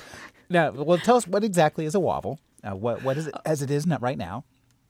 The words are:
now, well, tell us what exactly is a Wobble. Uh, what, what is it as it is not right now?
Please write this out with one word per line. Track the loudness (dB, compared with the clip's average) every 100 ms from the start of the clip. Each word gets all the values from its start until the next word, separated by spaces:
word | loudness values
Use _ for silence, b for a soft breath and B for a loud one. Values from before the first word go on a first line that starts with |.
| -4 B B B _
now, | 2 2
well, | -2 2 2
tell | 6 4
us | 4
what | 0
exactly | 2 4 4 2 -2
is | 0
a |
Wobble. | 0 0 -4 -8 _ _
Uh, | -10 -4
what, | -2 -2
what | -2 -2
is | -4
it | -6 -2
as | -2
it | 0
is | 0 0
not | 0
right | -2 -4
now? | -6 -10 -12 _ _ _